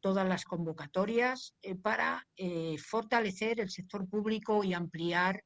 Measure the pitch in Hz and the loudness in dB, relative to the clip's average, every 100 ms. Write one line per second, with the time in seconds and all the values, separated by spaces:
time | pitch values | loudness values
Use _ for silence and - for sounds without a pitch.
0 | 196 190 190 180 - 175 165 160 151 185 | 2 2 4 2 -2 -4 -4 -4 -4 0
1 | 196 226 247 254 - _ 196 185 214 226 | 2 2 2 0 -8 _ -10 -4 -2 0
2 | - 294 - - 185 170 165 151 - 226 | 0 -2 -6 -8 -4 -2 -2 -4 -2 -4
3 | 220 240 208 190 214 226 196 - 185 208 | 2 2 2 -2 -2 0 -2 -6 -8 -8
4 | 190 208 208 220 214 214 196 175 170 160 | -4 -2 0 -2 2 2 2 0 -2 -2
5 | 170 170 180 196 | 0 2 2 0